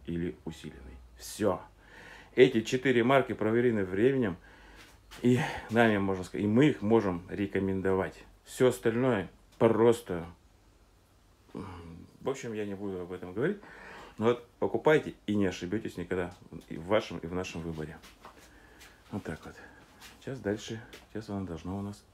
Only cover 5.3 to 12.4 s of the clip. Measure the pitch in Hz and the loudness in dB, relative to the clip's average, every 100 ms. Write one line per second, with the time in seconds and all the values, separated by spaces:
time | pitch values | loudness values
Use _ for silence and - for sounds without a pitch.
5.3 | 123 - - - 113 113 104 98 92 90 | 4 0 -6 0 4 4 4 0 -4 -6
6.3 | - 104 113 151 - 101 113 101 87 - | -2 2 6 4 2 2 4 4 -2 -6
7.3 | 92 98 95 95 95 95 95 85 - - | -4 -2 0 0 0 0 0 -2 -8 -20
8.3 | - - - 127 - 117 113 131 107 85 | -20 -12 2 2 4 0 2 2 0 -2
9.3 | - _ - 113 104 117 113 - 87 85 | -12 _ 2 4 6 6 4 -2 -8 -8
10.3 | 85 _ _ _ _ _ _ _ _ _ | -16 _ _ _ _ _ _ _ _ _
11.3 | _ _ - 95 87 85 85 90 - - | _ _ -14 -12 -14 -16 -18 -20 -10 -8
12.3 | 135 | -6